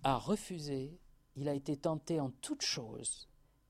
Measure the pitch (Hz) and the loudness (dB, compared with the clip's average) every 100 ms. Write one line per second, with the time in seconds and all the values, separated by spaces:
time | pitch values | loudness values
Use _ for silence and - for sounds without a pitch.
0 | 139 127 147 208 - 180 147 135 135 170 | 4 4 4 0 0 -6 -2 -2 -4 -8
1 | - - _ - 139 143 135 143 170 156 | -18 -20 _ -4 0 0 0 0 2 0
2 | - 165 135 - - 294 - - 113 - | 2 2 2 -4 -6 -2 0 -2 -4 -6
3 | 113 - - - - _ | -6 -6 -12 -20 -20 _